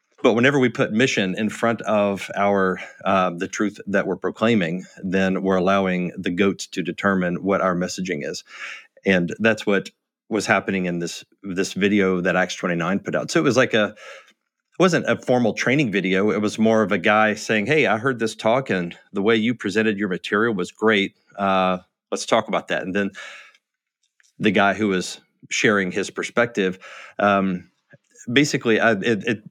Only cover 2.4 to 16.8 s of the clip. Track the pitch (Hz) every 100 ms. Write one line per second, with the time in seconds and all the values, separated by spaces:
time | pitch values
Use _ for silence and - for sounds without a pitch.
2.4 | 101 101 92 90 - - 90 98 90 85
3.4 | 92 - 85 - - 98 90 90 90 -
4.4 | 110 113 82 90 - - 95 95 95 95
5.4 | 95 92 90 98 95 90 90 - 92 87
6.4 | 98 90 - 98 85 - 101 95 90 90
7.4 | 95 92 92 87 90 - 92 76 71 90
8.4 | - - - - - _ 98 92 87 -
9.4 | 110 107 - 98 95 _ _ _ _ 107
10.4 | 98 98 101 95 90 87 85 - - _
11.4 | 101 90 90 95 101 104 95 92 90 90
12.4 | 90 - 92 85 82 98 - 80 - 170
13.4 | 151 117 123 110 104 - - - - _
14.4 | _ _ _ - 180 160 - 117 - 123
15.4 | 113 - 120 139 127 95 92 95 104 95
16.4 | 104 - 110 110